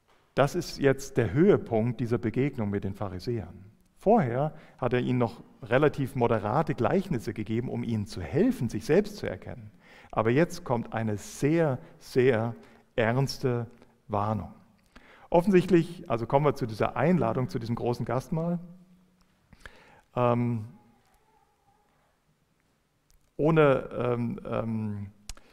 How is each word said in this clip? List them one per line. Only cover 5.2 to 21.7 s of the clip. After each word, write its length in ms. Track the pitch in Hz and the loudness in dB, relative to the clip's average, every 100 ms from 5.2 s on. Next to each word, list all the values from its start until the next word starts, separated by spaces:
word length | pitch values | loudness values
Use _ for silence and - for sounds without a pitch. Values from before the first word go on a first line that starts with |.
| 117 - - - | 0 -4 -20 -20
relativ 520 | 107 127 151 143 131 127 | 0 4 4 2 -4 0
moderate 600 | 120 113 104 131 160 147 | 2 2 2 0 0 0
Gleichnisse 580 | 113 180 190 127 117 | 0 0 0 -4 -4
gegeben, 340 | 107 107 113 120 | -8 -4 -4 -2
um 160 | 117 | -6
ihnen 220 | 117 113 101 | -4 -4 -4
zu 160 | - | -8
helfen, 480 | 80 127 247 - 117 | -2 2 2 2 -4
sich 160 | 107 - | -4 2
selbst 320 | 165 214 - | 2 2 -6
zu 100 | 104 | -8
erkennen. 440 | 92 - 98 107 - _ - - | -8 -12 -14 -16 -20 _ -20 -6
Aber 180 | - 113 | 0 2
jetzt 340 | 127 170 - | 2 2 -2
kommt 300 | - 117 - | -4 -4 -2
eine 240 | 113 110 104 | -4 -4 -4
sehr, 640 | - - 139 165 160 127 - - | -8 -4 0 2 2 -2 -8 -20
sehr 560 | - 135 127 113 113 113 - - _ - | -4 2 4 4 0 -6 -18 -20 _ 0
ernste 720 | 113 123 135 - 131 120 117 - - _ _ | 0 2 -2 -2 -2 -2 -6 -14 -20 _ _
Warnung. 460 | 104 104 107 87 - - _ _ - - - - | -2 0 -2 -6 -14 -20 _ _ -20 -20 -20 0
Offensichtlich, 800 | 170 175 185 185 175 160 - - | 2 6 4 6 4 2 -6 -4
also 160 | 113 117 | -4 2
kommen 200 | 139 147 | 4 4
wir 100 | - | 0
zu 120 | 120 | -4
dieser 280 | 107 113 - | -2 -2 0
Einladung, 540 | 143 180 113 117 127 | 2 2 2 0 -4
zu 100 | 127 | -4
diesem 160 | 113 117 | -4 -4
großen 300 | 117 120 120 | -2 -2 -2
Gastmahl. 540 | 120 - 160 170 175 - - - _ _ _ _ _ _ - - - - - _ - | -4 -4 -4 -2 -4 -8 -20 -20 _ _ _ _ _ _ -20 -20 -20 -20 -20 _ 0
Ähm, 500 | 123 120 120 117 110 - _ _ _ _ _ _ _ _ _ | 2 2 0 -2 -8 -16 _ _ _ _ _ _ _ _ _